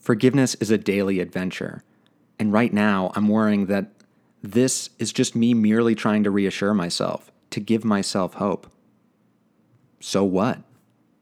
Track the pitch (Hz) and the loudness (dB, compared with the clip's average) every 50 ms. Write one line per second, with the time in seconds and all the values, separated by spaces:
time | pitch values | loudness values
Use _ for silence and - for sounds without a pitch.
0 | - - 120 104 120 127 117 139 131 120 - - 117 101 110 98 87 104 95 101 | -2 -2 0 2 4 4 4 4 2 0 -2 -4 0 0 0 0 0 0 0 0
1 | 98 98 98 92 85 82 - 104 90 90 - - - - - - - _ _ _ | 0 0 -2 -2 -4 -4 -6 -6 -6 -6 -6 -8 -10 -10 -12 -14 -20 _ _ _
2 | _ _ _ _ _ _ _ - 107 104 101 107 123 110 101 104 104 107 101 95 | _ _ _ _ _ _ _ -4 -2 0 2 2 2 2 2 2 2 2 2 0
3 | 92 92 - 101 104 104 104 110 110 107 104 101 98 92 101 98 98 - _ _ | -2 -2 -2 0 0 2 2 2 2 2 2 0 0 0 0 -2 -2 -4 _ _
4 | _ _ _ _ _ _ _ _ - 104 98 120 127 131 - - - - - - | _ _ _ _ _ _ _ _ -14 -2 0 2 2 2 0 -4 -8 -12 -10 -8
5 | 113 107 - - 127 - - 120 117 117 120 117 107 107 107 117 117 117 113 - | -8 -4 -2 -2 -2 0 0 2 2 2 4 4 4 4 4 4 2 2 0 0
6 | - 113 107 107 104 104 98 101 98 95 - - 101 101 107 98 87 87 - - | 0 0 2 2 2 2 2 0 0 0 -2 -2 -2 0 0 0 -2 -4 -4 -4
7 | 95 90 - - - _ _ _ _ _ - 120 104 - 110 113 107 110 104 98 | -4 -4 -6 -8 -12 _ _ _ _ _ -10 -8 -2 -2 -2 0 0 0 0 0
8 | 95 - - 101 92 87 - - 101 101 90 - - - _ _ _ _ _ _ | -2 -2 -2 -2 -4 -4 -4 -4 -2 -2 -2 -4 -8 -16 _ _ _ _ _ _
9 | _ _ _ _ _ _ _ _ _ _ _ _ _ _ _ _ _ _ _ _ | _ _ _ _ _ _ _ _ _ _ _ _ _ _ _ _ _ _ _ _
10 | - - - 98 98 98 92 92 101 127 - - - _ _ _ _ _ _ _ | -8 -4 0 0 0 2 2 0 0 0 -2 -6 -10 _ _ _ _ _ _ _
11 | _ _ _ _ | _ _ _ _